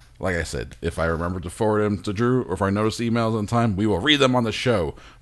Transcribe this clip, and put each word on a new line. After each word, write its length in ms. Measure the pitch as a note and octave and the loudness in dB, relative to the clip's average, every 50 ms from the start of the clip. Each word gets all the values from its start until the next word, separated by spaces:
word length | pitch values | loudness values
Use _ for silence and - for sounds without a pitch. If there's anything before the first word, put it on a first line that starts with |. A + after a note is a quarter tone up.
| - - - - | -14 -20 -12 -8
like 160 | - F#2+ F2 | -4 -4 -2
I 60 | E2+ | -2
said, 340 | D#2 - - B1+ A1+ - - - | -4 -4 -6 -8 -8 -10 -10 -8
if 160 | - E2 - E2 | -8 -6 -4 -2
I 80 | D#2+ | -2
remember 340 | E2 E2 D#2+ F2 F2 F2+ F#2 | 0 0 -2 -2 -4 -4 -6
to 80 | D#2 F2 | -8 -8
forward 320 | - - A2+ G#2+ G#2+ G#2 | -4 -2 0 0 2 2
them 200 | G#2 G#2 G#2 F2+ | 0 0 -2 -2
to 100 | - G#2 | -4 -4
Drew, 300 | G2 G2+ A#2+ B2 B2+ B2+ | -2 0 2 2 2 2
or 100 | A2+ - | 0 -2
if 80 | F#2 - | -2 -2
I 80 | G2 G2 | 0 0
notice 300 | G2 G#2 G#2+ A2 - - | 2 2 0 0 0 -2
the 100 | A#2+ A#2 | -2 -2
emails 300 | A2+ A#2 A2+ A2 A2+ A2 | 0 0 0 0 0 -2
on 80 | G#2 | -2
time, 280 | - A#2 A#2 A#2 A2+ F#2+ | 0 0 2 2 2 2
we 120 | F2+ A2 | 2 2
will 140 | G#2+ G2 E2+ | 2 2 2
read 160 | A2 D3+ D3 | 4 4 4
them 200 | C#3 C3+ B2+ B2+ | 6 6 4 4
on 80 | B2 A#2 | 2 0
the 80 | A2 | 0
show. 420 | G#2 - - B2+ A2+ F#2+ D#2+ C#2 - - - - - - | -2 -2 0 2 2 2 0 -2 -4 -8 -14 -20 -20 -10